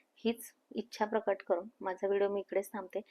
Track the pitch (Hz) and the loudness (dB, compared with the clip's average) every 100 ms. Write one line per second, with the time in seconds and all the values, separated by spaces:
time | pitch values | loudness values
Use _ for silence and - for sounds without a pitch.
0 | _ _ 220 233 - - _ - 214 - | _ _ -2 -2 -6 -20 _ -8 -8 -2
1 | 214 220 202 196 - 175 202 - 196 185 | 0 2 2 0 2 0 0 -6 -6 -2
2 | 196 202 202 202 190 180 196 214 185 196 | 2 4 4 2 0 -2 0 -6 -6 -6
3 | - | -8